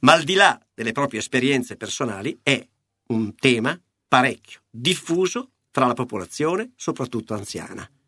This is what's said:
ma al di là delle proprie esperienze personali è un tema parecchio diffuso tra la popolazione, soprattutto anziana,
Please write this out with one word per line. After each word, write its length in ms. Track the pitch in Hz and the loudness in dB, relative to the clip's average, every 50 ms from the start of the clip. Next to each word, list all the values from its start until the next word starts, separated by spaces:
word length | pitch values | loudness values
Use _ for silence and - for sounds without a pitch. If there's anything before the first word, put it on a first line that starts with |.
ma 120 | - 131 | 6 6
al 100 | 160 170 | 6 6
di 120 | 151 147 190 | 4 0 4
là 260 | 190 202 170 110 - _ _ | 6 6 4 4 0 _ _
delle 200 | _ - 113 113 | _ -8 -6 -6
proprie 280 | 113 139 143 135 - 110 | -2 -2 -4 -4 -4 -8
esperienze 560 | - - - 127 123 139 139 127 - - 104 | -8 -2 -2 0 2 2 0 0 -2 -4 -10
personali 640 | - 113 107 - - 139 120 101 95 104 147 175 - | -12 -10 -10 -6 -6 -6 -6 -6 -6 -8 -8 -8 -4
è 220 | _ 139 135 113 - _ _ _ _ _ _ _ _ _ | _ 0 0 0 -2 _ _ _ _ _ _ _ _ _
un 260 | 120 110 110 101 - | -2 -2 -2 -4 -6
tema 440 | - - 135 123 117 110 139 170 180 _ _ _ _ _ | 2 2 4 4 4 0 -2 -4 -6 _ _ _ _ _
parecchio 540 | _ - 127 131 127 - - _ - - - _ _ | _ 4 4 4 4 0 -4 _ -20 -20 -20 _ _
diffuso 800 | - 113 123 170 185 - - - 165 175 185 180 - 240 254 - _ _ _ _ | -14 -4 0 0 0 0 -2 -2 0 0 0 0 -2 -6 -10 -10 _ _ _ _
tra 160 | _ 139 131 | _ 0 2
la 80 | 123 120 | 2 2
popolazione, 760 | 123 123 123 110 98 90 - - - 151 160 175 190 226 254 _ | -2 -4 -6 -6 -8 -8 -10 -6 -2 -2 0 0 -2 -4 -8 _
soprattutto 580 | _ - - 156 - 135 - - 113 110 - 110 | _ -8 -6 -6 -6 -6 -6 -6 -8 -6 -6 -8
anziana, 540 | 104 101 - - 85 - 101 95 - - - _ _ _ | -8 -6 -8 -10 -10 -10 -10 -14 -14 -16 -16 _ _ _